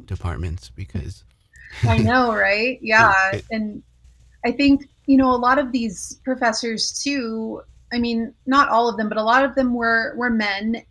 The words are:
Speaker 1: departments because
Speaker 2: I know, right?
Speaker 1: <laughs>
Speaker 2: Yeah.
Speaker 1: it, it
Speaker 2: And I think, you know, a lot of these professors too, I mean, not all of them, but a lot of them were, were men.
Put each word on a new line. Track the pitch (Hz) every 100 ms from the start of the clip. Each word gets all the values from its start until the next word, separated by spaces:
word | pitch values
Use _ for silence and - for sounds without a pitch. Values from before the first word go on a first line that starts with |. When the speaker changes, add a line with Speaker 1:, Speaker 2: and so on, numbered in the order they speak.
Speaker 1:
departments | - 92 90 73 82 85 -
because | - 95 - - - _ _ _ - - -
Speaker 2:
I | 233 226
know, | 220 254 247
right? | 208 196 202 240 254
Speaker 1:
<laughs> |
Speaker 2:
Yeah. | 220 220 226 190 190
Speaker 1:
it, | 196
it | -
Speaker 2:
And | 220 214 208 - _ - _ _ _
I | 247
think, | 247 285 277 - _ -
you | 269
know, | 262
a | 247
lot | 247 277
of | 269
these | 247 226 175 - -
professors | - 254 240 220 233 220 - -
too, | 277 285 226 220 220 214 - - -
I | 240
mean, | 240 226 226 - -
not | 269 285
all | 226 240
of | 220
them, | 214
but | 214
a |
lot | 220 254
of | 277 269
them | 247
were, | 240 226 226 220 214
were | 240
men. | 226 208 196 220 226 -